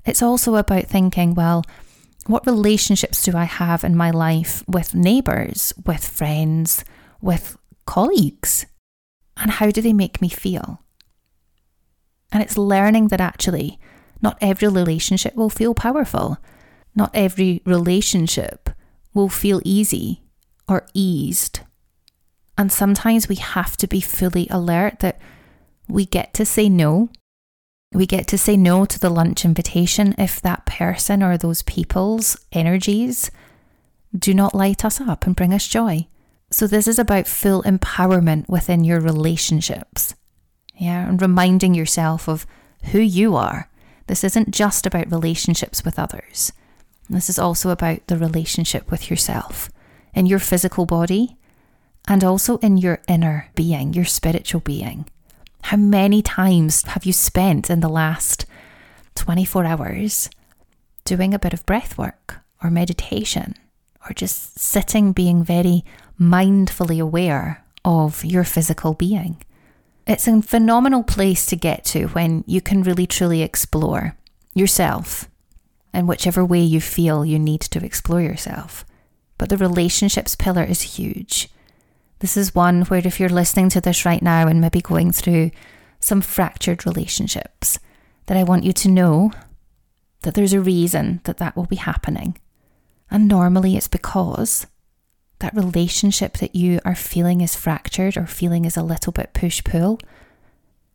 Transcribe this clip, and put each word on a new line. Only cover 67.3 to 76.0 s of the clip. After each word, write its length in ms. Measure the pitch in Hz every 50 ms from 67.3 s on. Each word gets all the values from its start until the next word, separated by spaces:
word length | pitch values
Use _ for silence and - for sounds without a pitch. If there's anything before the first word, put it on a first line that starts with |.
| 147 139 - 160 156 - _ _ _ - -
of 400 | 175 170 165 156 151 151 - -
your 200 | 160 180 180 180
physical 500 | - - - 160 - 156 - - 160 156
being? 500 | - 175 180 214 196 165 175 165 - - - _ _ _ _ _ _ _ _ _ _ _
It's 220 | - 214 - - 240
a 160 | 226 220 214
phenomenal 580 | - - 233 226 220 233 240 247 269 262 254
place 460 | 233 - - - 196 196 185 175 - -
to 80 | -
get 280 | 170 - 165 - - -
to 240 | - - 160 156 156
when 340 | 156 165 170 165 165 160 -
you 160 | - 180 180
can 220 | - - 202 196 185
really 240 | 185 180 180 180 175
truly 340 | - - 185 175 170 160
explore 760 | 156 156 - - - - - 156 156 156 - - - 160 - - _ _ _ _ _ - -
yourself 720 | 185 190 196 - - 180 151 - - 165 - - - - - _ _ _ _ _ _ _ _ _ _ _ _ -
in 100 | 180